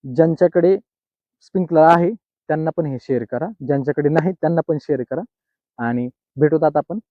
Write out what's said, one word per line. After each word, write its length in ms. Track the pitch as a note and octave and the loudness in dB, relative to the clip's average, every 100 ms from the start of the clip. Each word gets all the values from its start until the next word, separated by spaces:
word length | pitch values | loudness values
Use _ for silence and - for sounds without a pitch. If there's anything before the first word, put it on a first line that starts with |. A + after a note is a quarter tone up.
| C3+ B2+ | -8 0
ज्यांच्याकडे 600 | E3 D#3+ F3+ F3 E3+ G3 _ _ _ _ _ _ | 2 4 2 2 2 0 _ _ _ _ _ _
स्प्रिंकलर 400 | _ F#3+ E3+ E3 | _ -6 0 4
आहे 300 | D#3+ E3+ F3 A3+ _ _ - | 6 6 2 -4 _ _ -6
त्यांना 240 | D#3 D#3+ E3+ | -4 -2 -4
पण 80 | D#3 | -4
हे 120 | B2+ | -6
शेअर 220 | - B2+ A2+ | -4 -4 -4
करा, 160 | B2 E3+ A3 C3 | -8 -8 -10 -4
ज्यांच्याकडे 420 | C#3 C3+ D3 D3 | -2 -2 -2 0
नाही 220 | D#3+ E3 | 0 -2
त्यांना 300 | F#3 D#3 E3 - | -2 -2 -2 -2
पण 100 | D3+ | -6
शेअर 200 | - C#3 A#2+ | -4 -6 -4
करा. 100 | C3+ A3+ _ _ _ _ - | -8 -10 _ _ _ _ -8
आणि 320 | A#2 A#2+ B2 _ _ - | -4 -4 -6 _ _ -2
भेटूत 280 | D3 D#3 | 0 2
आता 140 | D#3 D3 | 2 0
आपण 220 | D3 G3+ _ | -4 -10 _